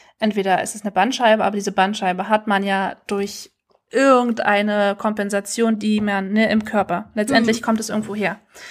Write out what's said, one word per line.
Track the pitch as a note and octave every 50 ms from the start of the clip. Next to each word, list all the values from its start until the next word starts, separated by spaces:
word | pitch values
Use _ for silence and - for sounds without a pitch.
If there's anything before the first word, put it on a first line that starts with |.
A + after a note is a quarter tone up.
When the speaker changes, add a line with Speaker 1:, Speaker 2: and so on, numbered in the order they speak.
| - _ _
Speaker 1:
entweder | _ A3 G#3+ G#3 G#3 F#3+ F#3+ F#3 - -
ist | - -
es | G#3+
eine | - G#3
Bandscheibe, | - F#3 G3 B3 C4 - B3 A3 A3 G#3+ F#3
aber | G3 G#3
diese | G3+ G3 G#3
Bandscheibe | G3 G3 F#3 G3 G#3+ - G3 F#3 F3+ F3+ G3
hat | G3+ G#3+ G#3+ G#3+
man | - G3+ G3 G3
ja | G3+ G3 F#3+ G3 F#3+ - - _
durch | - G#3 G3+ G3+ G3+ - - - - _ _ _ _ _ _ _ _
irgendeine | - B3+ C4+ C#4 C4 B3 B3 A#3+ A3+ A3+ - - G#3 G3+ G#3 G#3+ G#3 G#3 G3+ G3+ G3+
Kompensation, | G3+ - G#3+ G#3+ G#3 G3+ G3+ G3+ G3+ G3+ - - A#3 A#3 A3+ A3+ G#3
die | G#3+ G#3+ G#3+ G#3
man, | G#3 G#3 G3+ G3 F#3+ F#3+ G#3
ne, | G#3+ A3+ -
im | G#3+ A3 G#3
Körper. | - - G#3 G3 - A#3 - A3 - -
Letztendlich | G#3+ G#3 G#3+ - A3+ A3 A3 A3 -
Speaker 2:
Mhm. | -
Speaker 1:
kommt | A#3 A3+ A3
es | - -
irgendwo | - G#3+ G#3+ - G3+
her. | G#3+ G3 F3 F#3+ - _ _ _ - - -